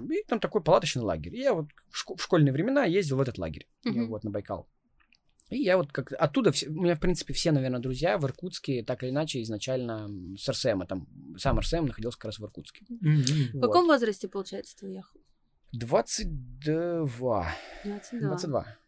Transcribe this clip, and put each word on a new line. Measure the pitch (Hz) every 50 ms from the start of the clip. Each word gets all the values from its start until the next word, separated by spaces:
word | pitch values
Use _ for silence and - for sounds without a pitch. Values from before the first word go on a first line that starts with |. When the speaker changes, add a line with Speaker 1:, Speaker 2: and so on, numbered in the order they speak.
| 117 226
Speaker 1:
и | 311 403 427
там | - - 220
такой | - - - 214 160
палаточный | 151 175 - - 147 - 131 117
лагерь. | 98 82 80 78 87 -
И | 233
я | 262 277 226
вот | 165 156 147 _ - _ _
в | -
шко-, | - - - -
в | - -
школьные | - - 170 151 139 127
времена | 139 175 240 269 285 262
ездил | 180 165 202 190 143 135
в | 131
этот | 135 113 101
лагерь, | - 87 82 - - - _ _ _ _
э, | 120
Speaker 2:
Мгм. | 101 117 117
Speaker 1:
вот | 113 110 104 -
на | 107
Байкал. | 98 104 98 - 104 85 - _ _ _ _ _ _ _ _ _ _ _ _ _ _ _ - _
И | 196 254 262
я | 190 180
вот | 190 170 139 -
как-то | - 127 - 131
оттуда | - 165 156 - 269 233 196
все, | 131 - - -
у | 156 160 185
меня, | 175 170
в | 160
принципе, | - 175 156 - - - -
все, | - - 170
наверное, | 156 139 131 131 127 123
друзья | 120 127 127 127 143 175 214
в | 190 147
Иркутске | 131 - - - 180 180 - - - 135 123 107
так | - 127 - -
или | 127
иначе | 131 143 160 156 - 131 113
изначально | 110 110 104 - - 131 127 123 117 113 107 107 104 104 95 90 85 95
с | 98 - -
Р | 120
С | - -
М, | 127 107 95 90
там | - 95 95 80 - - - - - 80
сам | 92 - 139 120 110
Р | 107
С | - 160
М | 170 165
находился | 131 110 - 110 120 - -
как | -
раз | 110 107 -
в | 107
Иркутске. | 104 - - - - _ - 202 _
Speaker 3:
Мгм. | 240 233 202 151 151 151 131 - 151 156 139 120 113
Speaker 2:
В |
Speaker 1:
Вот. | 139
Speaker 2:
каком | 127 226 - 349 359
возрасте, | 339 302 254 233 220 202 - - 185
получается, | - 202 190 - - 202 - - -
ты | - 202
уехал? | 190 190 190 185 _ _ - _ _ _ _ _ _ _ _ _ _ -
Speaker 1:
Двадцать | 117 120 117 143 208 226 - - - 220 175 156 139 127 123 123 131
два. | 139 151 156 165 170 175 170 170 160 143 117 117 127 127 113 98 90 82 80 - - - - - -
Speaker 2:
Двадцать | 208 202 208 - - 247 233
два. | 220
Speaker 1:
Двадцать | 196 185 - - 165
два. | 135 107 - 110 107 _ _